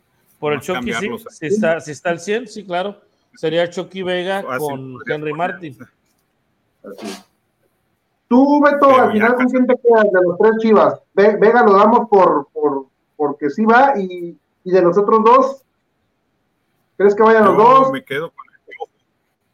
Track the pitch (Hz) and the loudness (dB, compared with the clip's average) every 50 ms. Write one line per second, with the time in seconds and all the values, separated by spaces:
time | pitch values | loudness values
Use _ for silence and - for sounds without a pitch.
0 | _ _ _ _ _ _ _ _ 151 147 147 135 - 180 185 - 247 214 196 - | _ _ _ _ _ _ _ _ -8 -6 -6 -6 -6 -8 -8 -8 -8 -8 -8 -8
1 | - 220 - - - - - - 160 151 202 214 202 160 165 156 - 151 143 - | -8 -8 -10 -12 -16 -20 -18 -14 -8 -6 -4 -2 -2 -2 -4 -4 -8 -12 -16 -10
2 | - 175 170 165 175 202 208 233 254 208 - 214 190 196 170 175 190 202 202 _ | -8 -6 -6 -6 -6 -8 -8 -8 -8 -12 -16 -18 -12 -10 -8 -8 -8 -8 -12 _
3 | _ _ _ _ _ _ _ _ - 160 160 170 175 170 170 190 175 185 185 190 | _ _ _ _ _ _ _ _ -8 -4 -2 -2 -2 -4 -6 -10 -12 -12 -12 -10
4 | 185 180 180 180 175 185 190 196 - 131 127 131 151 143 139 135 131 131 131 117 | -8 -6 -6 -6 -6 -6 -6 -6 -6 -8 -8 -6 -6 -8 -8 -10 -12 -14 -18 -14
5 | 110 - 151 151 151 151 147 160 175 190 185 185 175 147 127 - 120 - _ _ | -10 -10 -10 -8 -8 -8 -8 -6 -8 -8 -8 -12 -16 -18 -20 -20 -20 -20 _ _
6 | _ _ _ _ _ _ _ _ _ _ _ _ _ _ _ _ - 101 98 - | _ _ _ _ _ _ _ _ _ _ _ _ _ _ _ _ -20 -20 -18 -16
7 | 107 98 95 95 - _ _ _ _ _ _ _ _ _ _ _ _ _ _ _ | -16 -16 -16 -16 -20 _ _ _ _ _ _ _ _ _ _ _ _ _ _ _
8 | _ _ _ _ _ - 233 254 285 285 294 285 277 285 285 285 285 269 262 254 | _ _ _ _ _ 0 2 2 2 2 2 2 2 2 2 2 2 4 4 4
9 | 233 208 214 208 220 240 254 247 254 247 262 254 254 262 247 - - 233 226 220 | 2 0 0 0 0 0 0 0 -2 -2 0 0 0 0 0 0 2 2 4 4
10 | 208 196 185 180 180 175 170 - 202 220 220 220 226 220 208 185 156 131 - - | 2 2 2 0 0 0 0 0 2 2 2 0 0 2 4 4 4 2 0 -4
11 | _ _ _ 190 202 214 202 175 196 220 226 247 240 208 196 202 214 220 240 226 | _ _ _ 2 2 2 2 2 2 2 4 4 4 4 4 4 4 4 2 2
12 | - - 214 190 170 165 156 147 143 - - 156 151 143 139 139 131 - _ _ | 2 2 2 2 4 2 2 -2 -4 -8 -6 -4 -4 -2 -2 -4 -8 -12 _ _
13 | _ _ _ - 151 139 - - 151 143 - 214 220 220 233 247 277 277 - 202 | _ _ _ -6 -6 -6 -4 -6 -8 -6 -4 -2 0 2 4 4 4 2 0 -2
14 | 190 180 180 175 175 170 - _ _ _ _ _ - 180 180 185 175 175 175 202 | -6 -8 -10 -12 -14 -14 -16 _ _ _ _ _ -6 -2 0 2 2 2 2 0
15 | 202 226 226 226 214 226 247 269 262 - - - _ _ _ _ _ _ _ _ | 0 2 2 2 4 4 4 4 4 0 -4 -10 _ _ _ _ _ _ _ _
16 | _ _ _ _ _ _ _ _ _ _ _ _ _ _ _ _ _ _ _ - | _ _ _ _ _ _ _ _ _ _ _ _ _ _ _ _ _ _ _ 0
17 | 190 202 202 214 220 220 226 220 208 190 175 196 220 247 262 269 262 269 269 262 | 0 0 2 2 2 4 4 4 4 2 4 4 4 4 4 4 4 2 -2 -6
18 | - - 135 147 165 - - - - _ _ _ _ - - - 453 - _ _ | -8 -10 -10 -8 -10 -10 -14 -20 -20 _ _ _ _ -20 -20 -20 -20 -20 _ _
19 | _ _ _ _ _ _ _ _ _ _ | _ _ _ _ _ _ _ _ _ _